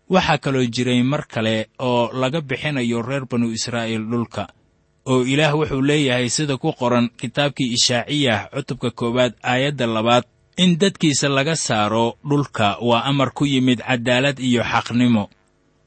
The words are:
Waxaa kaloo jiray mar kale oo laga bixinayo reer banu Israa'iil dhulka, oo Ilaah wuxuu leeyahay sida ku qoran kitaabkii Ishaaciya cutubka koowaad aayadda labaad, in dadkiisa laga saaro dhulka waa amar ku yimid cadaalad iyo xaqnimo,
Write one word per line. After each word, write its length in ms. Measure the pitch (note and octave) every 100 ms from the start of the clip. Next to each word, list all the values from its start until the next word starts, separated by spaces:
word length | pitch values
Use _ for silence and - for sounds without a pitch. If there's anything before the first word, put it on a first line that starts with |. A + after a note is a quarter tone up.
| -
Waxaa 280 | F#3 - D3
kaloo 280 | D3 C3
jiray 380 | A#2+ A#2+ B2 B2
mar 200 | B2+ D3 -
kale 420 | A#2+ A2 A2 G#2+ -
oo 300 | B2+ A#2+ A2+
laga 280 | B2+ B2+ E3
bixinayo 600 | C#3 B2+ D3+ C#3 A#2+ A#2
reer 240 | A2+ C#3 B2+
banu 220 | A#2+ A#2
Israa'iil 520 | A2+ - A#2 A2+ A2 A2
dhulka, 380 | A#2+ A2 G#2 F#2 _ _ _ _ _
oo 160 | - B2+
Ilaah 300 | B2+ C#3 D#3
wuxuu 260 | D3+ D3+ C3+
leeyahay 480 | C#3 D3+ C3+ B2 A#2+
sida 280 | D#3 D3 C3
ku 160 | D#3+
qoran 360 | - A#2+ A#2+ A#2+
kitaabkii 600 | - A#2 - C#3+ - B2+ A#2
Ishaaciya 720 | - A#2+ G#2+ D3 C3 G#2 G2+
cutubka 360 | C3+ - C3+ B2
koowaad 420 | - A#2+ A#2+ B2 -
aayadda 420 | B2 B2+ C#3+ C3+ A#2
labaad, 360 | A2 A#2 B2 - _ _ -
in 200 | F3+ D#3+
dadkiisa 500 | G3 - D#3 C3+ C#3+
laga 260 | C3+ C#3+
saaro 600 | D#3 - A2 G#2 A2+ A#2 -
dhulka 520 | C#3+ C#3+ C3+ - G2+ -
waa 220 | A#2+ A#2
amar 240 | C3 C#3 B2
ku 140 | -
yimid 340 | C#3+ C3 B2+ A#2
cadaalad 540 | - B2+ A#2+ B2 C#3+ C3
iyo 240 | B2+ A#2
xaqnimo, 680 | G2 A2+ - A#2+ B2 A2 G2 _ _ _ _ _